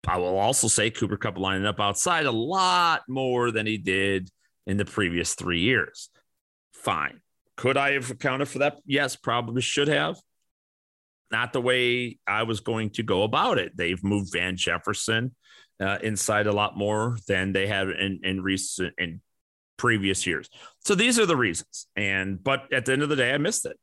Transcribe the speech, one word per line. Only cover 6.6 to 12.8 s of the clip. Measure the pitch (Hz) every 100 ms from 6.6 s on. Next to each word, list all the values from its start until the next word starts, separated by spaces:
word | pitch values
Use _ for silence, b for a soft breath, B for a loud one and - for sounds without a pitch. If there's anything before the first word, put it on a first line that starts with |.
| _
Fine. | - - 85 71 - _ _ _ -
Could | 123 135
I | 139
have | 139 123
accounted | 120 143 131 139
for | 131
that? | 143 147
Yes, | - 139 139 -
probably | - 117 117 120
should | 123 - 143
have. | 143 156 175 _ _ _ _ _ _ _ _ _ _ _
Not | 113 120
the | 135
way | 123 127 123 123 123 - -
I | 104
was | 113 110
going | - 113